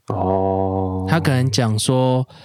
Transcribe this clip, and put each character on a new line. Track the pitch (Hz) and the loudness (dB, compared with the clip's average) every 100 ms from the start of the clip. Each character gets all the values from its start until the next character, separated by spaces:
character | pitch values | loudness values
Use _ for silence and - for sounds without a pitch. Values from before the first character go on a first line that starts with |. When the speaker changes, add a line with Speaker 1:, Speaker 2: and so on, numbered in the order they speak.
| - | -6
Speaker 1:
哦。 | 98 95 95 95 95 95 95 95 92 92 | -2 0 0 0 0 0 -2 -2 -2 -2
Speaker 2:
他 | 165 | 0
可 | 160 | 0
能 | 131 131 | 0 0
讲 | - 117 107 | 0 0 0
说， | - 127 127 127 127 - | 0 2 2 0 -2 -10